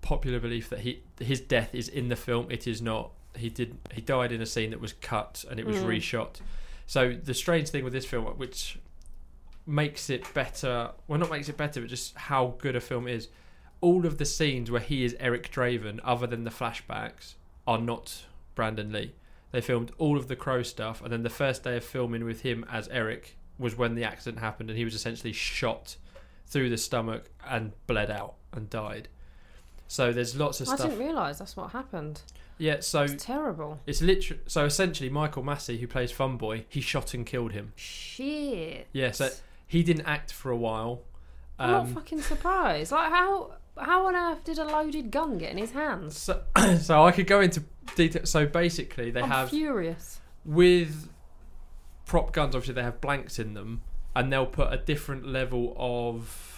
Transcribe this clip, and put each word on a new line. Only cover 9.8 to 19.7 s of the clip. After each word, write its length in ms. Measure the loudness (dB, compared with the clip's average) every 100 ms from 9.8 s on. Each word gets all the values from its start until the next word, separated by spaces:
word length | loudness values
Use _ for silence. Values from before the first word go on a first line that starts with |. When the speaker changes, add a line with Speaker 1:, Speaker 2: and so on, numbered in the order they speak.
| 0 -2 -4
Speaker 1:
it 220 | -4 -2
better, 560 | -2 -2 -2 -2 -2 -4 -8 -2
well, 100 | 0
not 120 | 0
makes 180 | -2 -4
it 80 | -4
better, 240 | -4 -4
but 80 | -6
just 260 | -6 -8 -10
how 380 | -2 2 2 0
good 180 | -2 -2
a 40 |
film 260 | -2 -4 -4
is, 200 | -6 -8 -16 -20 -20 -20 2
all 260 | 6 6 4
of 120 | 0
the 60 |
scenes 460 | 0 2 2 0 0
where 100 | -2
he 240 | 0 2
is 120 | 0 0
Eric 320 | 0 0 -2
Draven, 500 | 0 0 0 -2 -6
other 220 | 0 0 0
than 180 | -4
the 60 | -6
flashbacks, 840 | -4 -6 -6 -8 -6 -6 -10 -18 -18 -20 -8 0
are 120 | 2
not 480 | 2 -4 -6 -14 -14 -18 -12
Brandon 380 | -2 -2 -2 -4
Lee. 200 | -4 -6 -10 -20 -20 -4
They 80 | -4
filmed 320 | 2